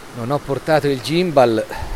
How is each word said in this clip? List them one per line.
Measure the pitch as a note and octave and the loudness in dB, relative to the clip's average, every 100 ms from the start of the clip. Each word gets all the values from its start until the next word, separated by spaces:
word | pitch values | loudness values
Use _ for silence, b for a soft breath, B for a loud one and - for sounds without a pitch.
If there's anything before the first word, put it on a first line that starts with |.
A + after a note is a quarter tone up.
| - A#2+ | -16 -10
Non | A#2 | -4
ho | C#3+ | -4
portato | C#3 C3+ - D#3 C#3+ | -2 -4 2 2 2
il | C3+ | -2
gimbal | A2+ E3 F#3 C#3 A#2+ G#2+ G#2+ B B | -2 0 2 4 4 2 -2 B B